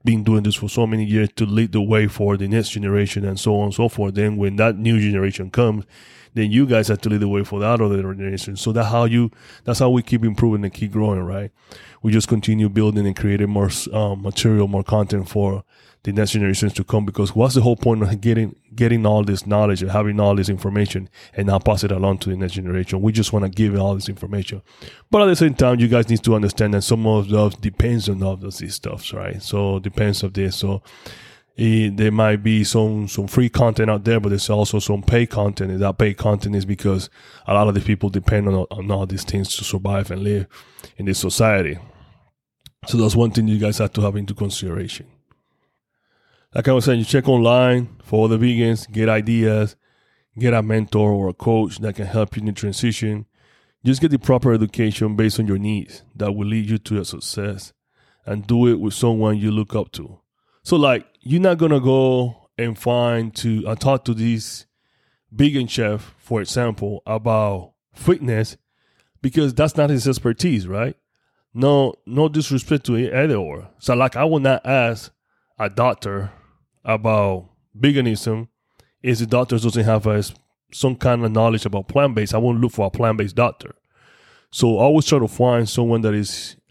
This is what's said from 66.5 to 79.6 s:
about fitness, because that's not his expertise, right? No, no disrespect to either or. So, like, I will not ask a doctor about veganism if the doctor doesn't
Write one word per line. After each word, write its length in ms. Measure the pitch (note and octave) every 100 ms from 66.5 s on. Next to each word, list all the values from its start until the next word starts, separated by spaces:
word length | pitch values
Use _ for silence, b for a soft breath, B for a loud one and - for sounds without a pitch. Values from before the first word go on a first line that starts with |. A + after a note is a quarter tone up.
| B2+ A#2+ G#2 G2+ G2+ -
about 680 | A2 A2+ A2 G#2+ F#2+ F2+ _ _
fitness, 640 | - - F#3 C3 A2 A2 - _ _ _ _ _ _
because 320 | C3+ D3+ D3
that's 240 | A#2 D3+ -
not 140 | D3
his 160 | C#3 C3
expertise, 580 | B2 A#2+ A2+ F3 B2 F#2
right? 300 | F#2+ B2+ - _ _ _ _ _
No, 400 | A2+ C#3 C#3+ C3 - -
no 200 | B2+ D#3
disrespect 580 | D3+ D3 C3+ - D3 -
to 100 | A#2
either 380 | B2 B2+ D#3 A2+
or. 340 | D#2+ D2 - _
So, 160 | -
like, 220 | B2 B2+ A#2+
I 80 |
will 160 | D#3 D#3+
not 260 | C3+ C3 -
ask 460 | C3+ A#2 A2 - _ _ _ _ -
a 100 | G#2
doctor 600 | G2+ B2 G#2+ G#2 G2+ G2 b b b _ _ -
about 640 | A2 A2 G#2+ G2+ F#2 F2+ _ _ G#2+
veganism 680 | C3+ C#3 B2 A2 - A2 A#2 _ _ _ _ _
if 160 | B2 A2+
the 80 | A#2
doctor 320 | B2 B2
doesn't 240 | A#2